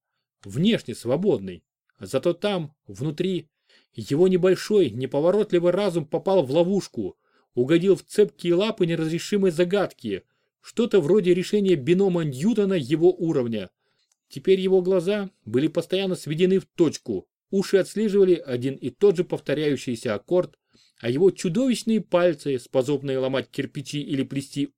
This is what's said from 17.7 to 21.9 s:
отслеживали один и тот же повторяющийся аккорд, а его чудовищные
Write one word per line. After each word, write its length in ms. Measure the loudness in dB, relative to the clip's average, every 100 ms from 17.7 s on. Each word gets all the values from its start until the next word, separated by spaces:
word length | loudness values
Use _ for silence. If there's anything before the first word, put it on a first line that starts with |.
| 0
отслеживали 580 | 0 -2 0 4 4
один 400 | 2 0 -4 -4
и 160 | -6 -10
тот 260 | 2 2 4
же 80 |
повторяющийся 920 | -2 -6 -4 -2 -2 -2 -4 -6 -4
аккорд, 440 | -6 -2 0 0 _ _ _ _ _
а 100 | -4
его 200 | 2 2
чудовищные 680 | 2 -2 0 0 0 0